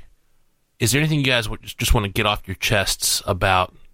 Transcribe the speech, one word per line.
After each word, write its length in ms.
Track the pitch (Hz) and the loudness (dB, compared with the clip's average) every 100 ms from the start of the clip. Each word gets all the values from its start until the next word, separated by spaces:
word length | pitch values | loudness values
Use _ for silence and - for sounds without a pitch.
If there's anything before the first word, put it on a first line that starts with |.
| - _ _ _ _ _ _ - | -16 _ _ _ _ _ _ -4
is 120 | 110 | 0
there 100 | 135 | 2
anything 160 | 156 156 | 2 0
you 80 | 135 | 2
guys 180 | 123 | 0
w-, 160 | 110 110 | -2 -6
just 300 | - - 110 | -10 -4 2
wanna 160 | 120 101 | 2 2
get 160 | 107 | 0
off 240 | 104 104 - | 0 0 -4
your 60 | |
chests 680 | 95 - 104 95 - - - - | -6 0 0 0 -2 -2 -2 -2
about 480 | 92 98 92 90 - - | 0 2 2 0 -4 -20